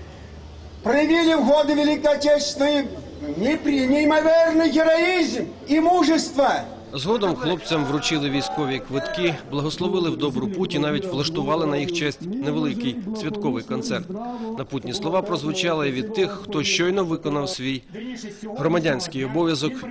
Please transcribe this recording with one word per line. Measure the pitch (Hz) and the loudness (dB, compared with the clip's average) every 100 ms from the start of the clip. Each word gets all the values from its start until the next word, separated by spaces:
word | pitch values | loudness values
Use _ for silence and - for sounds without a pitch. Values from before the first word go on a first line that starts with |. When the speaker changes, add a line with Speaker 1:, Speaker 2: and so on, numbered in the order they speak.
| - - - - - - - - | -16 -16 -16 -16 -16 -18 -18 -6
Speaker 1:
проявили | 208 277 302 330 330 | 0 2 4 4 4
в | 320 240 | 4 6
годы | 294 285 | 4 4
Великой | 294 294 302 294 285 | 4 2 2 2 4
Отечественной | 294 294 294 269 285 294 247 - - - 147 151 | 4 4 2 0 2 2 0 -6 -12 -10 -8 -2
непри-, | 233 311 294 277 254 | 0 0 2 2 4
неимоверный | 285 302 311 320 330 330 320 330 | 4 4 4 6 6 6 4 4
героизм | 311 320 330 349 370 285 - - - - | 4 6 4 4 2 0 -2 -6 -8 0
и | 302 | 2
мужество. | 330 359 294 320 - 277 269 156 - - - | 6 6 6 4 2 2 2 2 -2 -10 -12
Speaker 2:
Згодом | 135 156 226 196 135 | -6 -2 0 0 0
хлопцям | 151 175 - 165 135 | -2 -2 -2 0 0
вручили | 147 - 156 143 | -2 0 0 0
військові | 139 131 - 139 131 | -2 -2 -2 -2 -4
квитки, | - 139 - 175 175 156 127 | -4 -4 -4 -2 -2 -2 -6
благословили | 143 147 - 180 196 170 | -4 -4 -2 -2 0 0
в | - | 0
добру | 147 214 208 | -2 -2 -2
путь | 180 185 147 | -2 -2 0
і | |
навіть | 147 190 190 | 0 0 -2
влаштували | 135 143 160 139 160 156 | -4 -2 -2 -2 0 0
на | 143 | 0
їх | 139 | -2
честь | 120 147 - | -2 -2 -4
невеликий | 165 240 277 151 151 101 240 240 196 220 | -6 -4 -2 0 -2 -2 -4 -4 -6 -6
святковий | 220 214 214 254 | -6 -4 -2 -4
концерт. | - 226 226 - 175 196 240 247 220 226 | -4 -6 -4 -4 -6 -8 -8 -8 -8 -8
Напутні | 135 139 180 | -6 -6 -6
слова | 120 156 185 | -6 -2 0
прозвучали | - 165 147 185 170 156 143 | 0 -2 -2 -2 0 0 0
і | |
від | 127 214 | -2 -4
тих, | 208 190 | -2 -2
хто | 196 - 170 | -4 -6 -2
щойно | 135 - 175 196 175 | 0 2 2 2 0
виконав | 160 156 147 139 | -2 -2 -2 -2
свій | - 131 135 - 208 247 233 214 - | -4 -4 -6 -8 -14 -12 -10 -12 -12
громадянський | 220 208 156 170 160 175 165 135 131 | -10 -2 0 2 2 0 -2 -4 -2
обов'язок | 147 165 151 151 - - | 0 0 0 -2 -6 -4